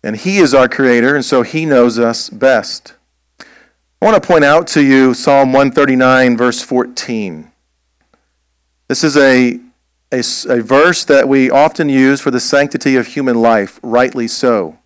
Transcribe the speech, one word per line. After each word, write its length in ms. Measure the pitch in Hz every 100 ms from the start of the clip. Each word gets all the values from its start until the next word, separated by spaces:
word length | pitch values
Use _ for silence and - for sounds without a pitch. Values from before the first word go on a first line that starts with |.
| -
And 100 | 107
he 220 | 185 202
is 160 | 156
our 160 | 135 127
creator, 460 | - 131 120 123 143
and 100 | 120
so 160 | 135
he 240 | 117 160 160
knows 320 | 135 120 113
us 320 | 117 117 -
best. 640 | 107 135 120 - - - _ _ _ _ _
I 680 | - _ _ _ _ _ 202
want 160 | 214
to 40 | -
point 200 | 170 143
out 220 | 156 165
to 160 | 151
you 320 | 139 135 131 127
Psalm 360 | - 139 135
one 200 | 135 139
thirty-nine, 680 | 139 139 131 127 127 127 117
verse 240 | 123 117
fourteen. 880 | - 123 123 - - 113 101 78 - _ _ _ _ _ _ _ _ _ _ _ _ _ _
This 160 | 139
is 140 | 156 143
a, 420 | 135 127 123 - - _ _ _ _
a 80 | 127
s-, 260 | 120 - -
a 160 | 123
verse 440 | 113 135 165 170 -
that 220 | 139 135
we 220 | 135 131
often 400 | 127 151 - 151
use 320 | 135 131 139
for 80 | -
the 100 | 123
sanctity 560 | - 139 143 143 139 131
of 100 | 117
human 340 | - 131 117
life, 380 | 117 110 98 -
rightly 460 | 120 120 127 131 113
so. 500 | - 127 113 82 -